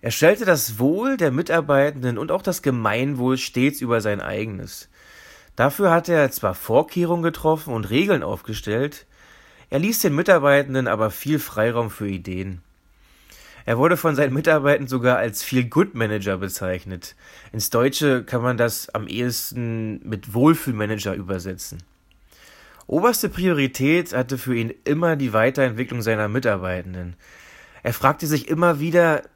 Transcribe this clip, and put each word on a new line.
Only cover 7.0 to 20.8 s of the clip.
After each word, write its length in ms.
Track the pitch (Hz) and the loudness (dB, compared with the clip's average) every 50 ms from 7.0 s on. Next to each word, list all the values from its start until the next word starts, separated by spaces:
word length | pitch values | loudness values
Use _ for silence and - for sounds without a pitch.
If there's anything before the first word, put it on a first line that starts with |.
| 175 165 175 170 165 | 0 0 0 0 0
getroffen 500 | 170 160 - - 156 160 156 156 151 123 | -2 -4 0 0 0 0 0 -2 -6 -4
und 160 | 113 104 95 | -4 -2 0
Regeln 340 | 110 139 190 202 190 139 80 | 0 0 2 2 0 0 0
aufgestellt, 840 | 85 104 - - - 110 107 - 104 104 117 139 147 147 - - _ _ _ - - - - - _ _ _ - _ | -4 -6 -8 -8 -10 -10 -8 -6 -4 -2 -2 -2 -4 -6 -12 -20 _ _ _ -20 -20 -20 -20 -20 _ _ _ -14 _
er 100 | - 139 | -2 0
ließ 220 | 165 208 233 - | 0 0 0 2
den 120 | - 185 143 | 0 2 2
Mitarbeitenden 760 | 147 175 - 190 165 139 143 139 143 143 139 131 131 127 | 2 4 4 4 6 6 6 4 4 2 2 -2 -2 0
aber 220 | 113 104 104 110 107 | 0 0 0 0 -2
viel 300 | - - - 139 156 147 | -2 -4 -4 -2 -2 -2
Freiraum 500 | - - - 107 107 117 117 120 117 107 | -2 -6 -2 0 0 0 0 0 -4 -4
für 180 | - - 107 | -6 -6 -6
Ideen. 540 | 101 95 92 90 92 92 92 95 98 92 85 - _ _ _ _ _ _ _ _ _ _ _ _ _ - - - - - - - | -6 -6 -6 -8 -8 -8 -8 -8 -8 -10 -12 -16 _ _ _ _ _ _ _ _ _ _ _ _ _ -20 -20 -20 -20 -20 -14 -4
Er 140 | - 117 117 | -4 0 2
wurde 180 | 135 165 175 | 4 2 2
von 180 | 165 - 165 147 | 2 0 0 2
seinen 180 | 131 147 135 127 | 2 0 0 0
Mitarbeitern 540 | 139 147 170 156 151 135 143 143 - 139 | 0 2 2 2 4 4 2 2 2 0
sogar 300 | 123 131 127 117 127 123 | -4 -4 0 2 2 2
als 240 | 101 104 117 110 - | 2 0 -2 -4 -8
Feel-Good-Manager 960 | - - - 127 123 117 - 151 202 196 - 117 113 104 107 104 95 101 95 | -8 0 0 0 0 2 2 2 0 2 0 -2 -2 -2 -2 -4 -2 -4 -4
bezeichnet. 800 | 92 98 95 - - 98 92 92 90 - 95 92 85 - - - _ - - - - - - | -4 -4 -8 -6 -6 -4 -4 -4 -6 -6 -10 -12 -12 -12 -16 -20 _ -20 -20 -20 -20 -20 -12
Ins 200 | - 110 104 - | -8 -6 -6 0
Deutsche 520 | - 117 120 135 135 - 151 147 131 123 107 | 0 2 2 2 0 2 2 2 2 2 -2
kann 200 | - - 123 117 | -4 -4 -2 0
man 140 | 127 123 | -2 0
das 320 | 110 120 117 - - - - | 2 0 0 0 -6 -10 -8
am 180 | - 110 107 | -8 -8 -6
ehesten 1000 | - - 113 120 123 120 - - - - 123 120 117 113 113 110 110 104 - - | -6 -4 -4 -4 -4 -4 -6 -8 -8 -8 -6 -6 -4 -4 -4 -4 -6 -8 -10 -8
mit 280 | - 110 95 - - 98 | -10 -10 -10 -10 -4 0
Wohlfühlmanager 800 | 120 131 156 165 160 - 135 120 107 | 4 6 6 6 4 2 -4 -2 -2